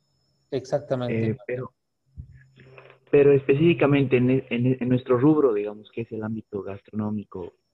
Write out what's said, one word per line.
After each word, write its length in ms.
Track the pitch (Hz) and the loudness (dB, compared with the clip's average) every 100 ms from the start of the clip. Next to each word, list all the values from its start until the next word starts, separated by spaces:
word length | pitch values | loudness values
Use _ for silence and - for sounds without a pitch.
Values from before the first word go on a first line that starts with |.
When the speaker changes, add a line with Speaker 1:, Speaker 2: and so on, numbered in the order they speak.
| _ _ _ _ _ | _ _ _ _ _
Speaker 1:
Exactamente. 800 | 135 - 143 143 131 120 113 113 | -8 -4 -6 -4 -6 -4 -2 -2
Speaker 2:
Eh, 60 | 107 | -4
pero, 280 | - 123 127 _ _ _ _ - - - _ _ - - - - _ | -8 -10 -10 _ _ _ _ -20 -20 -20 _ _ -20 -20 -20 -20 _
pero 220 | 143 143 | 4 6
específicamente 840 | 139 135 139 170 170 147 143 131 127 | 4 4 2 4 4 2 2 2 2
en, 120 | 123 | 2
en, 460 | 131 - 117 123 131 | 0 -2 -2 0 0
en 80 | 120 | 0
nuestro 300 | 123 - 123 | -2 0 2
rubro, 340 | 143 156 139 | 4 4 2
digamos, 380 | 104 104 107 104 | 0 -4 -10 -14
que 120 | - | -12
es 100 | 113 | -10
el 100 | 110 | -8
ámbito 400 | 110 113 - 101 | -8 -8 -8 -10
gastronómico 920 | 95 98 - 104 107 107 98 95 90 - _ | -10 -14 -10 -6 -6 -6 -10 -14 -14 -16 _